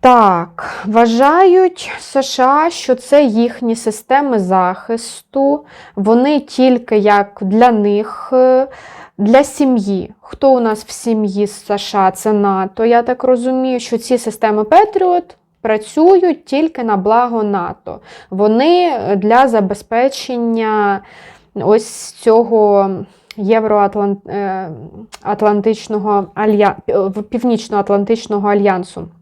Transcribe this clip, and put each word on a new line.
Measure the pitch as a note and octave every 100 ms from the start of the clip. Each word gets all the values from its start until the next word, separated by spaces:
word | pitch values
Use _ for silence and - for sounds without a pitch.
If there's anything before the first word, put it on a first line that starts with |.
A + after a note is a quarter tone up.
Так, | B3+ B3 G#3 F3+ E3 - - - G3
вважають | A3 A#3 A#3 C#4 E4 F#4+ F4+ F#4+ F#4 - -
С | - C4+
Ш | C4+ - B3+
А, | C#4 D#4+
що | A#3+ -
це | B3+ - C#4+
їхні | C#4+ G#3+ A#3+ A#3 A#3 A3+
системи | A3+ G#3+ - C4 C#4+ A#3
захисту, | F#3 F#3 F3+ F#3 - A3+ A#3 - _ C4+ C#4 D4 D4 - - -
вони | G3+ A#3 C4 D4
тільки | C#4+ - B3+ B3 A#3+ G#3+
як | G#3 G3+ G3+ -
для | F#3+ G#3+ B3
них, | A3 G#3 G3+ G#3+ - -
е, | B3+ B3+ B3+ C4+ - - - - -
для | G3+ B3
сім'ї. | C#4 - C#4 B3 G3 G3 F3+ -
Хто | - - C#4
у | C4
нас | A#3 G#3+
в | -
сім'ї | - A#3 A3 G#3 G3 G3+
з | - -
С | G3+
Ш | - G#3
А? | F#3+
Це | F#3 A3+
нато. | G#3+ G3+ F#3+ F#3+ -
Я | A3+ A#3
так | A#3+ B3+
розумію, | B3+ B3+ B3 C4 C4 B3
що | A#3 A#3
ці | A#3 B3
системи | A#3 G#3+ A3+ G#3+
Петріот | G#3+ E4 G#4+ G4+ F#4 F4 F4 - _ _
працюють | A3+ G#3+ G#3+ - E4 F#4+ F4+ E4
тільки | _ C4+ D#4+ D#4+
на | A#3 G3+
благо | F#3+ A3 A#3+ A#3
нато. | G#3 G3+ E3+ C#3+ - - - - -
Вони, | F#3+ G#3 A3 C#4+ F4 F4
е, | B3+ C#3+ G3+
для | G#3 A#3 C4+
забезпечення | A3+ F#3+ G3 - A3+ C4 C4 - B3 A#3 A3+ A3 G#3+ G#3 G3 - - - - _
ось | - C3 G#3+ A3 - -
цього | - - A3 A#3 A3+ G#3 G3+ G3 F#3 - _ _ -
Євроатлан-, | G3 A3+ A3 G#3 G3+ G#3 G3+ G3+ -
е, | G3 G3+ F#3+ F#3 C#3 C#3+ - A3 -
Атлантичного | - G3+ G#3+ G#3 G3+ A3 - G#3 G3+ G3+ G3
алья-, | - G#3+ G#3 G3+ - -
е, | - G3 G3
Північно-Атлантичного | G#3 A#3+ A#3+ A3+ - G#3 G3+ G3+ G3+ A3+ - G3+ G3+
альянсу. | G#3 G3+ F#3 F3+ - E3 _